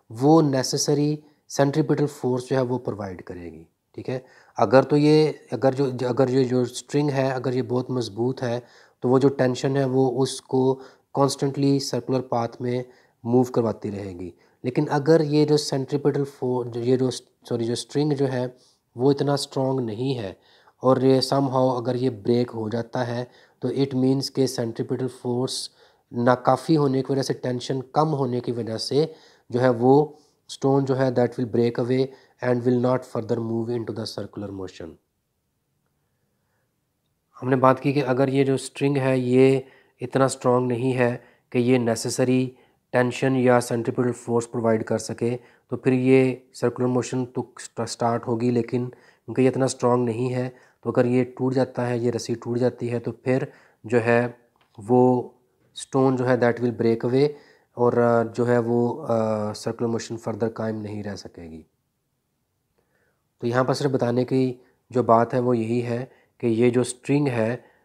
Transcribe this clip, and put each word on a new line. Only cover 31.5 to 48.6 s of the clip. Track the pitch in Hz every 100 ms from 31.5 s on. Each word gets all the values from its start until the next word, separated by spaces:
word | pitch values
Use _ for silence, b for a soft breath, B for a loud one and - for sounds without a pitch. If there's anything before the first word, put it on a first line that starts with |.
break | 117 120 117
away | 120 127 131 B B _
and | 123 123 120
will | 123 127
not | 127
further | - 120 107 117 113
move | 113 113
into | 120 110
the | 107 110 -
circular | 101 - 101
motion। | 98 92 - 85 76 _ _ _ _ _ _ _ _ _ _ _ _ _ _ _ _ _ _ _ _ _ _ _ -
हमने | 127 131
बात | 131 131
की | 143
कि | 143
अगर | 131 127 135
ये | 135
जो | 135 131
स्ट्रिंग | - - 143 139
है | 131 131
ये | 123 127 131 135 b b b -
इतना | 123 131 131
स्ट्रॉन्ग | - 131 123 127
नहीं | 117 131
है | 127 123 123 b b _
कि | 127
ये | 120 127
नेसेसरी | 117 113 127 117 127 127 127 b b b _
टेंशन | 127 123 123 135 135
या | 123 123
सेंट्रीपिटल | 120 120 117 120 123
फोर्स | 120 - 120 117
प्रोवाइड | 127 113 110
कर | 110 110
सके | - 113 117 123
तो | - _ _ 123
फिर | 135
ये | 127 127 131 131 127 -
सर्कुलर | - 123 123 127
मोशन | 127 117 131 123
तो | 127 - -
स्ट-, | - - 110
स्टार्ट | - 117 117 127
होगी, | 117 123
लेकिन | 120